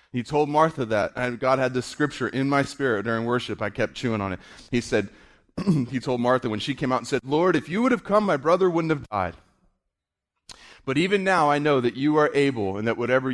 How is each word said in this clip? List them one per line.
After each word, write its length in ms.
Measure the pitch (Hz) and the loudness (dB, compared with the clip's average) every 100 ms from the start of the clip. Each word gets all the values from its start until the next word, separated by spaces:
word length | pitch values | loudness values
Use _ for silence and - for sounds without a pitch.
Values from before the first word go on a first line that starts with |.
| _ | _
He 100 | 123 | -8
told 240 | 113 147 147 | -2 0 2
Martha 380 | 147 160 143 113 | 2 2 0 0
that, 260 | 107 90 - | 0 0 -2
and 200 | 123 117 | -6 -2
God 220 | 131 131 | 0 2
had 140 | 127 | 2
this 120 | 127 - | -2 -4
scripture 440 | - 147 - 120 | -2 -2 -2 -4
in 180 | 127 135 | -2 0
my 160 | 139 | 0
spirit 400 | 135 - 135 104 | 0 -2 0 0
during 220 | 113 113 117 | 0 -2 0
worship. 360 | 120 120 101 | -2 -2 -6
I 100 | 104 | -6
kept 240 | 117 107 - | -4 -4 -4
chewing 260 | 123 107 | -4 -2
on 100 | 98 | -2
it. 80 | 90 - - - | -6 -12 -20 -4
He 80 | 120 | -2
said, 300 | - 110 101 - - _ _ - | 0 0 -2 -8 -20 _ _ -6
<clears throat> 320 | 196 151 120 | 0 0 0
he 100 | 127 | -4
told 220 | 135 123 | -2 0
Martha 280 | 123 127 117 | 2 2 0
when 120 | 107 | -4
she 140 | 143 131 | -4 -4
came 180 | 131 | -2
out 60 | 127 | -2
and 80 | 117 | -2
said, 180 | 135 127 | -4 0
"Lord, 320 | 151 185 156 | 2 2 2
if 100 | 147 | 0
you 140 | 196 | 0
would 100 | 254 | 0
have 140 | 226 - | 0 0
come, 180 | 208 | 0
my 140 | 202 147 | 2 0
brother 320 | 147 180 185 | 2 2 2
wouldn't 220 | 165 160 | 2 0
have 180 | 147 113 | -2 -4
died. 260 | 104 87 - _ _ _ _ _ _ _ _ _ _ - - - - - | -4 -4 -6 _ _ _ _ _ _ _ _ _ _ -20 -20 -20 -14 -4
But 120 | 135 | 0
even 280 | 185 202 190 | 2 2 2
now 260 | 180 147 | 2 4
I 80 | 147 | 2
know 220 | 147 135 | 2 2
that 160 | 123 127 | 2 0
you 180 | 143 151 | 0 2
are 160 | 147 | 2
able, 440 | 139 139 117 98 98 | 4 2 0 -4 -2
and 100 | 113 | -2
that 100 | 113 | -2
whatever, 360 | 120 131 131 | 0 0 0